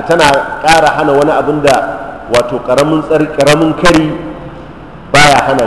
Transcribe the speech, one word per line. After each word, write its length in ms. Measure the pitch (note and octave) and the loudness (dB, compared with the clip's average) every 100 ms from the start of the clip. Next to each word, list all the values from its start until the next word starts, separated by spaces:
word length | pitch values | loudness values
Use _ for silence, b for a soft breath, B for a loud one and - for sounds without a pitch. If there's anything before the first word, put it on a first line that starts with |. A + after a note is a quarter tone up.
| C#3 | -2
tana 560 | E3+ C#3+ C#3 - - | 2 2 2 -2 -4
ƙara 320 | D3+ E3 D3+ | 0 2 2
hana 180 | D3+ D3+ C#3 | 0 0 2
wani 140 | D3 | 2
abun 240 | B2 C#3 D3+ C#3+ | 0 -2 0 2
da 320 | B2 - - - - - | 2 -2 -8 -12 -14 -2
wato 320 | A#2+ A#2+ B2 | 0 0 -4
ƙaramin 400 | - B2+ D3+ D#3 D3 | -2 0 2 0 0
tsar-, 240 | D#3 D3+ | 0 0
ƙaramin 400 | - C#3 D3+ D#3+ - | 0 2 4 2 2
kari 320 | - D#3+ D#3 - - - - - - - - - - | 2 2 0 -4 -10 -14 -14 -16 -18 -18 -20 -20 -2
baya 320 | C#3 D3 C3 | 2 4 4
hana 240 | C3+ C3 | 2 0